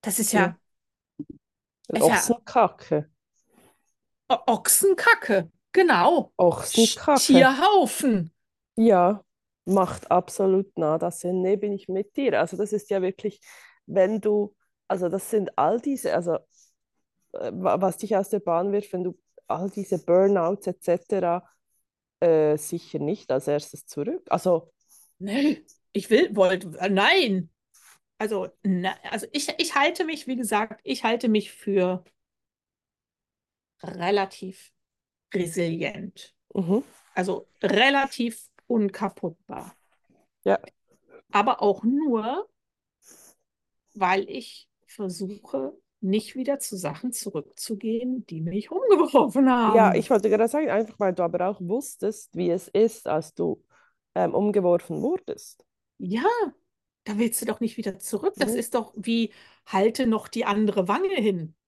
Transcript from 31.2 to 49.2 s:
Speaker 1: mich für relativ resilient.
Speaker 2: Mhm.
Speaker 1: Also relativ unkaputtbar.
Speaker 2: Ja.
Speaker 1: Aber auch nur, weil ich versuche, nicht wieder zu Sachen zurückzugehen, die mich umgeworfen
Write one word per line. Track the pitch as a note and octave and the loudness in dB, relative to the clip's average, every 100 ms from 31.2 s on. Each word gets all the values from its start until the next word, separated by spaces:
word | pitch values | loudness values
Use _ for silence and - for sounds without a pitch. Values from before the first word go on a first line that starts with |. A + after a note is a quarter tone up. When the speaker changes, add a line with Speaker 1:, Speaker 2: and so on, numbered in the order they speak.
| A#3+ | 2
Speaker 1:
mich | G#3+ G3 | 0 -2
für | - - G3 F3+ F3+ _ _ _ _ _ _ _ _ _ _ _ _ _ _ _ _ _ _ | -10 -2 0 0 -2 _ _ _ _ _ _ _ _ _ _ _ _ _ _ _ _ _ _
relativ | E3 F3 F3 G3+ F#3+ - F#3+ F#3+ _ _ _ _ _ _ _ | -14 -4 0 0 -2 -8 -16 -16 _ _ _ _ _ _ _
resilient. | G3 E3+ E3+ E3+ E3 D3 - - - - _ _ | -4 -4 -2 -4 -4 -6 -8 -14 -16 -20 _ _
Speaker 2:
Mhm. | - E3+ G#3 - _ _ | -6 0 -2 -2 _ _
Speaker 1:
Also | - F#3 - - _ | -6 -4 -6 -10 _
relativ | G3 G3 C4+ C#4 C4+ - A#3 A3+ - _ _ | -2 2 2 2 -2 -4 -8 -8 -20 _ _
unkaputtbar. | A#3 G3+ - G3+ - F3 D#3+ - - - _ _ _ _ _ _ _ | -2 -2 -4 -8 -6 -12 -12 -18 -16 -16 _ _ _ _ _ _ _
Speaker 2:
Ja. | - - - _ _ _ _ - _ | -2 -2 -4 _ _ _ _ -20 _
Speaker 1:
Aber | G#3 B3 A#3+ | 0 2 0
auch | G#3 F#3+ | 0 0
nur, | A3 C#4 D#4 A3+ A3 D#4 A4+ _ _ _ _ _ _ - _ _ _ _ _ _ _ | 0 0 0 -2 -2 -6 -8 _ _ _ _ _ _ -20 _ _ _ _ _ _ _
weil | G#3+ F#3 F#3+ G3+ | -4 0 0 -2
ich | C4 A3 - _ _ _ | -10 -14 -20 _ _ _
versuche, | - F#3+ F3 F#3+ G#3 - C4+ C4+ - _ _ | -10 -10 -8 -10 -12 -10 -8 -8 -12 _ _
nicht | F#3 G#3 - B3+ | -2 -2 -4 -8
wieder | C4 C#4 | -4 -4
zu | - G3 | -6 -8
Sachen | D#3+ D#3 B3 | -8 -8 -8
zurückzugehen, | A#3+ G3+ D#3+ C#3+ - - G#3 A3+ A3+ B3+ B3+ - | -8 -8 -8 -10 -16 -10 -8 -4 -4 -4 -8 -8
die | E3 | -8
mich | E3 F#3+ - | -6 -6 -6
umgeworfen | F4 B4+ F4+ D#4 C#4 | -4 4 4 6 4